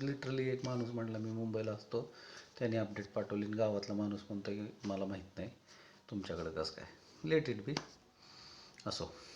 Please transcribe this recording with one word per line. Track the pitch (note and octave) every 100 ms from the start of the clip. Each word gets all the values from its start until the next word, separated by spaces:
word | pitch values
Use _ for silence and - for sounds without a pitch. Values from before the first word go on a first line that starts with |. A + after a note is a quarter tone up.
literally | C3+ C#3 C3 C3 C3
एक | B2+ B2+
माणूस | B2 A#2+
म्हटला, | A#2+ A2+ A2
"मी | A2
मुंबईला | A2+ A2+ A2 A2
असतो," | G#2 - A#2 B2 - - - - -
त्याने | A#2+ A2+
अपडेट | G#2 G#2 G2+
पाठवली | G#2+ G2 G#2
आणि | G#2 G#2
गावातला | G#2+ G2+ G2+
माणूस | G#2 G#2 G2+ -
म्हणतो | G2+ G2+
की, | G2+ G#2 -
"मला | G#2 G2
माहीत | G2 F#2+ F#2 -
नाही | G#2+ - - - - - -
तुमच्याकडे | G#2 F#2 E2+ E2
कसं | D#2 D#2
काय." | - - - - -
Let | D#3 D#3+ D#3
it | G#2+ G#2
be. | D#3 - - - - - - - - - - G#2+
असो, | - - - -